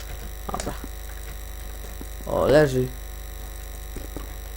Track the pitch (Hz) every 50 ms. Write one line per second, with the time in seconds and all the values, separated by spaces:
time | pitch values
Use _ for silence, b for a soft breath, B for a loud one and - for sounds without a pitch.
0 | - - - - - - - - - - - - - - - - - - - -
1 | - - - - - - - - - - - - - - - - - - - -
2 | - - - - - - - - 82 98 127 151 156 139 127 127 127 131 - -
3 | - - - - - - - - - - - - - - - - - - - -
4 | - - - - - - - - - - -